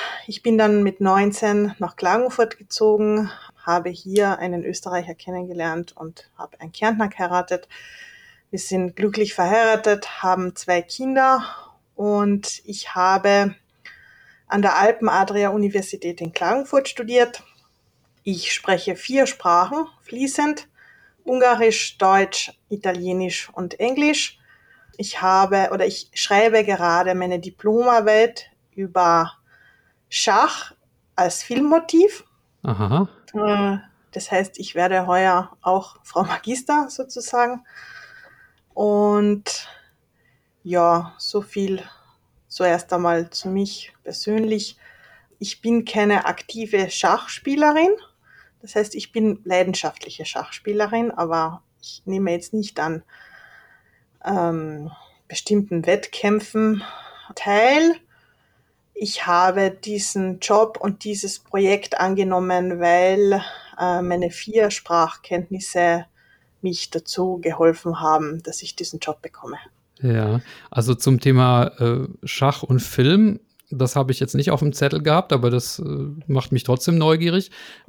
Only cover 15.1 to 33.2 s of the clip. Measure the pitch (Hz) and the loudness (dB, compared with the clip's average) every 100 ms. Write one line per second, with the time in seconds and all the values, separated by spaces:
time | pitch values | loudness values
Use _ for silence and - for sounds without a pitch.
15.1 | 175 196 208 202 208 202 202 196 196 175 | 2 2 0 0 0 0 -2 -4 -8 -10
16.1 | 175 170 - 175 247 277 277 269 - 226 | -8 -8 -4 -2 -2 0 0 0 -4 0
17.1 | 247 240 - - _ _ _ _ _ _ | 2 2 0 -20 _ _ _ _ _ _
18.1 | _ 202 180 - - - 180 196 175 - | _ -8 -6 -4 -4 -2 -2 -2 -8 -2
19.1 | 269 262 - 180 175 180 285 320 - - | 0 0 0 2 4 2 -2 -8 -12 -16
20.1 | 240 277 285 294 302 - _ _ _ _ | -6 -4 -2 -2 -2 -10 _ _ _ _
21.1 | _ - 254 247 226 226 214 - - 190 | _ -4 2 4 4 2 2 -4 0 4
22.1 | 196 190 - - - _ 208 196 175 180 | 4 2 -2 -8 -12 _ -6 -4 -4 -4
23.1 | 185 185 - - - 175 - 233 262 294 | -4 -4 -6 -10 -10 -10 -4 -2 0 0
24.1 | 302 - - _ _ _ _ _ - 202 | 0 -4 -10 _ _ _ _ _ -12 -10
25.1 | - 185 190 190 196 190 190 190 - - | -2 2 4 4 2 0 0 -2 -4 -10
26.1 | - - 202 226 220 214 185 175 170 185 | -8 0 4 4 4 2 0 2 2 2
27.1 | 185 180 180 185 - 208 226 247 233 214 | 0 -2 -4 -8 -4 0 2 4 4 4
28.1 | 214 233 - - _ _ - 190 180 175 | 4 4 0 -18 _ _ -10 -4 2 4
29.1 | 170 165 - _ _ _ _ _ _ _ | 4 2 -6 _ _ _ _ _ _ _
30.1 | - - 202 302 - - - _ _ _ | -4 2 4 2 0 -12 -20 _ _ _
31.1 | - 180 - - 240 294 330 330 330 403 | -2 -2 -2 -6 -2 2 2 4 4 4
32.1 | - - _ _ _ 139 101 101 143 190 | 2 -12 _ _ _ -4 -2 0 2 0
33.1 | - | -4